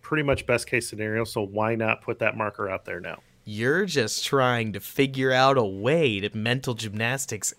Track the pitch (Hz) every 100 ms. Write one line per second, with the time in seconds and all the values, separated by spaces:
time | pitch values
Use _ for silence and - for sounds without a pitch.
0 | - 156 143 131 - 117 - 127 120 107
1 | 107 110 113 117 101 101 110 113 110 110
2 | - 113 110 110 107 - 101 95 - 87
3 | 90 - _ _ - 104 123 170 196 143
4 | 110 - - 139 127 120 110 98 - -
5 | 139 131 131 127 135 135 104 98 117 165
6 | 139 101 104 110 113 131 131 110 110 107
7 | 113 135 - 104 -